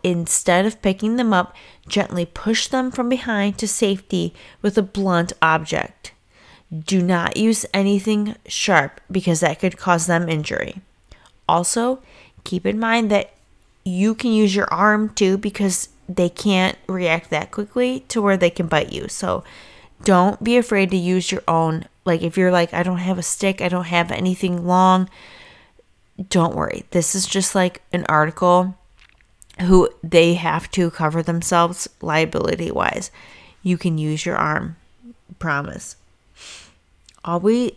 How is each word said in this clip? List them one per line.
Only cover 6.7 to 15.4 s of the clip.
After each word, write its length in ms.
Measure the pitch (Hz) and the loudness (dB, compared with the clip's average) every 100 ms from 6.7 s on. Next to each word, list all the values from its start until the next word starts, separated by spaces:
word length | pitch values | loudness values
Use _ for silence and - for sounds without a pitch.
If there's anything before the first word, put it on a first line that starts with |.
Do 300 | 160 156 190 | -12 -2 0
not 340 | 175 175 170 - | 2 0 -2 0
use 300 | 220 214 - | 0 0 -2
anything 640 | 196 196 202 208 208 208 - - | -2 0 0 0 -2 -2 -8 -10
sharp 540 | - - 165 139 - - | -6 0 2 2 -4 -6
because 300 | 185 175 160 | -2 0 2
that 180 | 165 156 | 0 0
could 180 | 190 - | -4 -2
cause 300 | 185 175 170 | 0 0 2
them 220 | 170 170 | 0 0
injury. 520 | 156 151 - - 190 - _ _ - _ _ - | -4 -4 -6 -8 -12 -20 _ _ -20 _ _ -2
Also, 520 | 165 175 233 240 262 - - - _ | 0 0 -2 -2 -4 -8 -20 -20 _
keep 200 | - 180 | -8 -6
in 140 | 190 208 | -4 -2
mind 320 | 226 233 220 | 0 0 2
that 240 | 202 - _ _ _ _ _ | 0 -2 _ _ _ _ _
you 300 | 185 180 208 | -6 0 0
can 160 | 220 247 | 0 0
use 240 | 220 208 | 4 4
your 180 | 196 - | 2 0
arm 360 | 165 208 214 214 | 2 2 2 0
too 280 | - 190 | 0 2
because 520 | 196 | 2